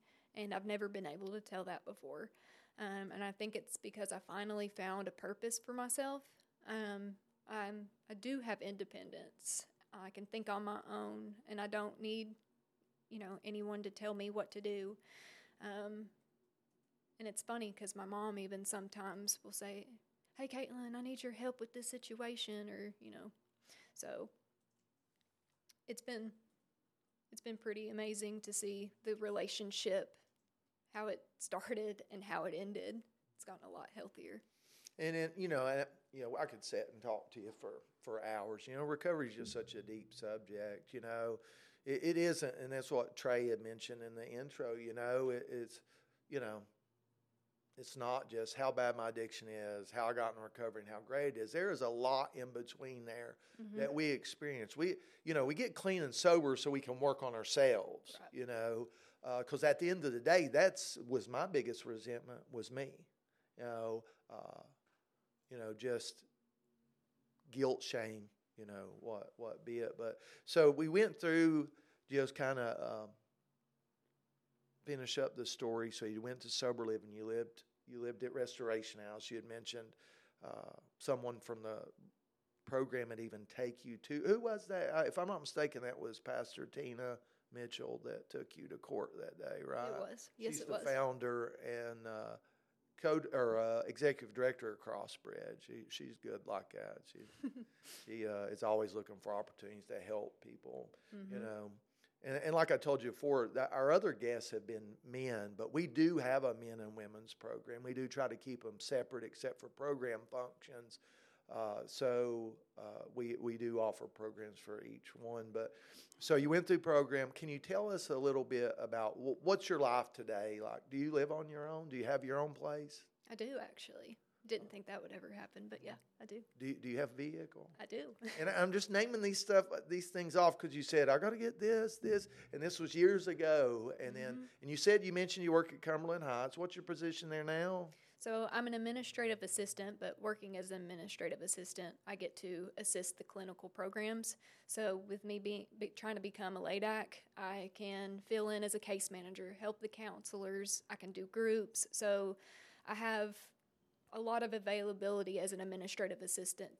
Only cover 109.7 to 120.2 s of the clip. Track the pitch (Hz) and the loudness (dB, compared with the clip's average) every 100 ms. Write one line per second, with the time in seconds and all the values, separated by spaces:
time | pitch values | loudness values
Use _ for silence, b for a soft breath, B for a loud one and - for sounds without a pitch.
109.7 | - 139 143 127 110 113 127 123 - - | -4 -2 0 0 -2 -4 -6 -6 -8 -16
110.7 | 123 117 - b b b b b 117 110 | -16 -16 -20 b b b b b -2 -2
111.7 | 104 117 - 131 120 123 117 113 113 _ | -2 -6 0 2 4 2 0 -4 -10 _
112.7 | - 107 107 - 123 117 117 117 117 117 | -16 -12 -12 -10 -4 -4 -2 -2 -2 0
113.7 | 117 110 - 110 - 110 104 107 101 - | 2 2 2 -6 -8 -8 -8 -12 -12 -10
114.7 | 107 113 113 - - 117 117 110 110 113 | -10 -10 -12 -16 -12 -8 -6 -4 -2 -2
115.7 | - B B B B - 151 143 165 180 | -6 B B B B 6 8 8 6 6
116.7 | 175 170 147 135 135 131 - 156 143 - | 4 8 8 8 4 0 -4 -6 -6 -2
117.7 | 190 208 190 - 135 139 135 120 123 120 | 0 2 0 0 4 4 4 4 2 2
118.7 | - 113 113 110 123 131 127 165 196 - | 2 -2 0 0 0 -2 2 4 4 4
119.7 | 170 131 123 117 - | 4 6 6 4 -2